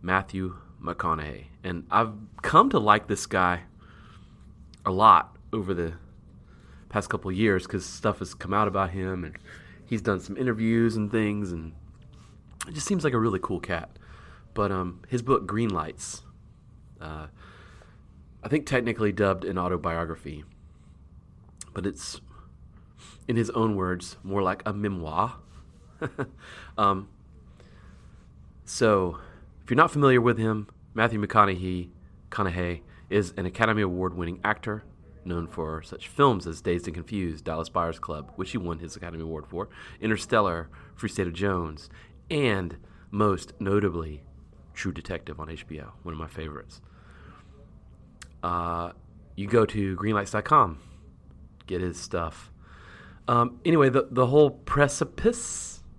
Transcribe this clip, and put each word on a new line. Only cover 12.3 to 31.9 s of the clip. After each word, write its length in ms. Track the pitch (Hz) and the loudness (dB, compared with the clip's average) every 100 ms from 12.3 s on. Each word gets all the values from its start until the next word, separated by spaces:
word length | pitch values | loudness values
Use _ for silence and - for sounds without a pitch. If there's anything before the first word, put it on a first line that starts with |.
| - - - - | -20 -20 -14 -10
it 60 | |
just 140 | 156 - | -8 -2
seems 180 | 190 | 0
like 80 | 151 | 2
a 60 | 123 | 2
really 220 | 113 95 | 2 0
cool 200 | - 90 | -2 -6
cat. 360 | - 85 - - - - - - - | -4 -6 -6 -18 -20 -20 -20 -20 -10
But, 180 | - 101 | -2 0
um, 280 | 95 90 - - | 0 -4 -8 -6
his 140 | 123 | -4
book, 240 | 113 131 92 | 2 0 0
Green 240 | 104 117 | -2 0
Lights, 540 | 90 78 - - - - - - - - - - - | -2 -4 -8 -14 -14 -18 -20 -20 -20 -20 -20 -20 -16
uh, 280 | 160 156 156 - - - - - - - - - - - | -12 -12 -14 -18 -20 -20 -20 -20 -20 -20 -20 -20 -20 -16
I 40 | 107 | -2
think 180 | 151 - | -2 2
technically 460 | 131 117 107 107 | 0 0 0 0
dubbed 320 | 90 101 92 | 2 2 2
an 120 | 90 90 | -2 -2
autobiography, 880 | 87 90 85 82 82 80 71 76 - - - - - - - - - - - - - | 0 -2 -2 -2 -4 -8 -10 -14 -16 -20 -20 -20 -20 -20 -20 -20 -20 -20 -20 -20 -12
but 140 | - 95 | -6 -6
it's, 340 | - - - - - - - - - - - - - - | -6 -12 -14 -18 -20 -20 -20 -20 -20 -20 -20 -20 -18 -2
in 100 | 117 | 0
his 120 | 110 | 0
own 260 | 120 113 101 | 2 2 2
words, 420 | 92 90 - - | 0 -2 -6 -14
more 200 | 95 98 | -4 0
like 200 | 95 95 107 | 0 0 -4
a 60 | |
memoir. 680 | 101 101 92 80 80 113 - - - - - - - | -4 -4 -4 -4 -2 -2 -4 -20 -20 -20 -20 -20 -10
<laughs> 260 | 156 - 135 - - - - - | -10 -6 -10 -10 -20 -18 -12 0
Um, 320 | 101 95 98 - - - - - - - - - - - - - - - | 2 2 -4 -20 -20 -20 -20 -20 -20 -20 -20 -20 -20 -20 -20 -20 -20 -20
so, 560 | - - 110 101 90 80 - - - - | -12 2 4 4 2 -4 -14 -20 -20 -20
if 80 | - | 0
you're 60 | 127 | 6
not 140 | 165 | 6
familiar 300 | 147 139 127 | 6 6 8
with 180 | 120 107 | 6 2
him, 280 | 110 107 104 - - | 0 0 -4 -18 -10
Matthew 280 | 110 110 107 | 0 0 2
McConaughey, 680 | 104 113 101 92 92 92 87 | 2 6 6 4 -2 -4 -8